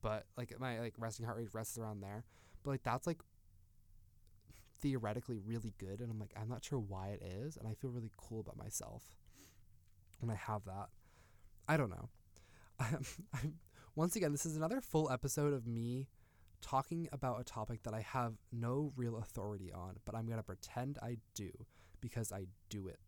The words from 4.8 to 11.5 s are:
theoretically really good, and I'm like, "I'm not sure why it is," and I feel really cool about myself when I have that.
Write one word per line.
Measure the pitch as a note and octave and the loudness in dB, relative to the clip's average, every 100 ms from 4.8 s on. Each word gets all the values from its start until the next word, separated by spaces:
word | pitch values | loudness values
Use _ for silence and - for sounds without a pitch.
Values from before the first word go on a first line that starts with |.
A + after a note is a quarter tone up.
theoretically | D3 C3 G#2+ A2+ - A2+ | 2 4 2 0 0 -2
really | G2 A#2 G#2+ - | 0 0 0 -4
good, | F#2+ G2+ | -4 -2
and | A#2+ | -2
I'm | A2 | -2
like, | G2+ - | -4 -4
"I'm | G#2+ | -4
not | B2 | -4
sure | - C#3 | 0 0
why | G#2 F#2+ F#2+ | 0 -2 -2
it | G2+ | -4
is," | F#2 F#2 C#3+ D#3 | -4 -2 -4 -4
and | A2 | -4
I | |
feel | G#2+ C3 | -2 -2
really | A#2+ A2+ - | -2 -4 -8
cool | - A2+ | -6 -4
about | G#2 G#2+ | -4 -6
myself | G#2 - - A2 - - - - - - - - - - - - | -4 -4 -4 -10 -12 -20 -20 -20 -20 -20 -20 -20 -20 -20 -20 -4
when | A2+ | 0
I | G2+ | 0
have | - G#2+ F#2+ | 0 -2 -2
that. | F#2+ - - - - - - - | -6 -6 -10 -20 -20 -20 -20 -20